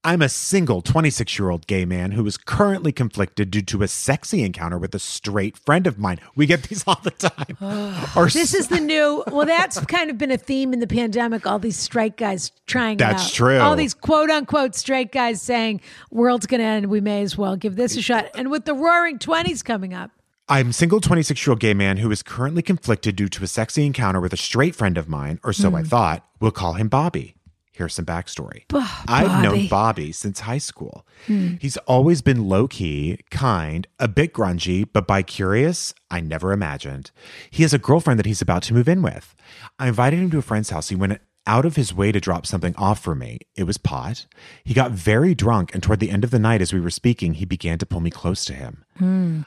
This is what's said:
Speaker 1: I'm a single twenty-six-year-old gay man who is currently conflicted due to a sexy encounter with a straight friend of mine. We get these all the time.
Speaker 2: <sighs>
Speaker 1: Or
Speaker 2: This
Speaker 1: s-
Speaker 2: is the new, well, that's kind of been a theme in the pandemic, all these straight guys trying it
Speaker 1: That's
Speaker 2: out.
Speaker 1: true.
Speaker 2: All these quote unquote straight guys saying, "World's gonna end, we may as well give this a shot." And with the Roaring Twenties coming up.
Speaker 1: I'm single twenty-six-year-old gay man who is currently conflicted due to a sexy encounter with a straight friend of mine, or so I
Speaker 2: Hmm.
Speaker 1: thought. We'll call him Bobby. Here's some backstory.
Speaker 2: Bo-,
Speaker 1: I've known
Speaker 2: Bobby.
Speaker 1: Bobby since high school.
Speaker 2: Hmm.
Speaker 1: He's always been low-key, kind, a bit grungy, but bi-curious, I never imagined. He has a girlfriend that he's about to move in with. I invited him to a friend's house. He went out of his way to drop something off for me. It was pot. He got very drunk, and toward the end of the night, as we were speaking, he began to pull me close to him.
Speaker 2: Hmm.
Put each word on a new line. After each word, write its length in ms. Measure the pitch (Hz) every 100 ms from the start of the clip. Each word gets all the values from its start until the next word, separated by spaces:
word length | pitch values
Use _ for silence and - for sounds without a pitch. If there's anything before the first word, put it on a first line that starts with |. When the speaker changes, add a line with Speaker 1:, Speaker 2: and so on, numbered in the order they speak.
Speaker 1:
I'm 180 | 160 175
a 60 | 139
single 540 | - - 196 156 95
twenty-six-year-old 840 | - 160 156 - 110 - 95 85 -
gay 180 | 95 90
man 260 | 90 90
who 140 | 107 104
is 100 | -
currently 560 | - - 202 190 165
conflicted 580 | - 117 - 98 - 98
due 120 | 104
to 200 | 95 98
a 60 | 98
sexy 560 | - - 139 - 196
encounter 340 | 101 85 85 87
with 160 | 92
a 60 | 92
straight 580 | - - 107 101 98 -
friend 300 | - 165 180
of 100 | 104
mine. 220 | 101 87 - 135
We 100 | 147
get 160 | 262
these 200 | - 220 -
all 140 | 185
the 100 | 196
time. 460 | - 185 - 143 -
Speaker 2:
<sighs> 540 | 196 208 208 185 - 185
Speaker 1:
Or 100 | 175
Speaker 2:
This 100 | 311
Speaker 1:
s- 180 | 339 381
Speaker 2:
is 120 | 294
the 140 | 349
new, 420 | 302 311 294 294 -
well, 140 | 285 302
that's 340 | 330 370 185 143
kind 240 | 349 311
of 80 | 233
been 140 | 285
a 60 | 254
theme 360 | - 269 262
in 60 | 254
the 60 | 233
pandemic, 600 | 233 233 214 233 226 190
all 120 | 208
these 180 | 226 180
straight 400 | - 240 220 214
guys 340 | 214 190 - _ -
trying 300 | 247 226 208
it 40 |
Speaker 1:
That's 280 | 113 101 -
Speaker 2:
out. 40 |
Speaker 1:
true. 260 | - 123 135
Speaker 2:
All 180 | 294 302
these 160 | 285
quote 360 | - - 311 311
unquote 460 | 311 254 294 262 -
straight 380 | - 262 247
guys 280 | 269 240 214
saying, 380 | - 240 226 208 - - -
"World's 340 | 226 240 240 -
gonna 160 | 254
end, 240 | 220 214 202
we 120 | 214
may 220 | 208 208
as 160 | 202 202
well 180 | 196 190
give 220 | 214 185
this 180 | 247 -
a 60 |
shot." 260 | 226 233 - -
And 160 | 262
with 140 | 302 320
the 80 |
Roaring 440 | 277 330 339 339 262
Twenties 460 | - 320 349 285
coming 300 | - 220 185
up. 180 | 180 196 _ _ _ -
Speaker 1:
I'm 240 | 139 123
single 260 | 117 170 214
twenty-six-year-old 640 | - 170 151 135 - 113
gay 120 | 113
man 240 | 98 98 95
who 140 | 113
is 100 | 104
currently 400 | - 120 135 170
conflicted 540 | 165 180 - 107 110 98
due 140 | 98
to 160 | - 95
a 20 |
sexy 380 | - 110 - 147
encounter 340 | 131 104 92
with 140 | 90
a 40 | -
straight 380 | - 117 160 -
friend 220 | 101 85
of 100 | 78
mine, 320 | 73 71 82
or 120 | 123
so 200 | 95 101
I 100 | 85
Speaker 2:
Hmm. 40 | 80
Speaker 1:
thought. 380 | 120 92 78 _ _
We'll 100 | 110
call 220 | - 90
him 160 | 85 110
Bobby. 460 | 131 170 78 62 _ _ _ _
Here's 200 | - 85
some 120 | - 85
backstory. 580 | 85 - - 64 - _
Speaker 2:
Bo-, 120 | 285 226 - -
Speaker 1:
I've 360 | 139 196 185
known 80 | 107
Speaker 2:
Bobby. 160 | 101 98
Speaker 1:
Bobby 440 | 101 113 104 76
since 280 | 82 101 98
high 180 | 104 131
school. 480 | - - - - _ _ -
Speaker 2:
Hmm. 280 | 208 180 175
Speaker 1:
He's 160 | 139 -
always 460 | - 127 147 170
been 240 | 143 123 101
low-key, 720 | 95 123 - 85 71 76 - _
kind, 560 | - 135 95 78 80 - _
a 80 | 120
bit 260 | 101 165
grungy, 540 | - 101 87 90 90 107
but 140 | 110 92
bi-curious, 880 | 98 90 - 95 107 151 175 - - _
I 100 | 87
never 300 | 80 78 90
imagined. 580 | 101 82 71 73 69 71 _ - - -
He 100 | -
has 140 | 160 143
a 20 |
girlfriend 400 | - 156 160 117
that 80 | 101
he's 160 | 101
about 220 | 90 87
to 100 | -
move 140 | 117 120
in 160 | 180
with. 320 | 139 - - _ _ - - -
I 120 | 131
invited 280 | 107 127 165
him 140 | 185
to 80 | 156
a 20 |
friend's 300 | - 107 107
house. 180 | 82 -
He 60 | 92
went 260 | 95 101 _ _ -
out 200 | 113 160
of 100 | 151
his 180 | 104
way 180 | 82 101
to 80 | 101
drop 280 | 95 85 -
something 260 | 95 87 -
off 220 | 98 104
for 140 | -
me. 280 | 71 60 57 - -
It 100 | 90
was 120 | 104
pot. 480 | - 67 69 123 - _ - -
He 100 | -
got 160 | 127 123
very 460 | 101 85 110 175 165
drunk, 360 | 104 110 87 95
and 80 |
toward 160 | 95 104
the 100 | 101
end 140 | 101
of 80 | 113
the 80 | 120
night, 220 | 110 110
as 100 | 90
we 80 | 92
were 80 | 87
speaking, 460 | - 120 120 87 76
he 100 | 92
began 320 | 92 85 82
to 80 | 95
pull 160 | 85
me 80 | 85
close 340 | - 87 92 -
to 80 | 65
him. 300 | 64 - _ -
Speaker 2:
Hmm. 440 | 185 190 175 160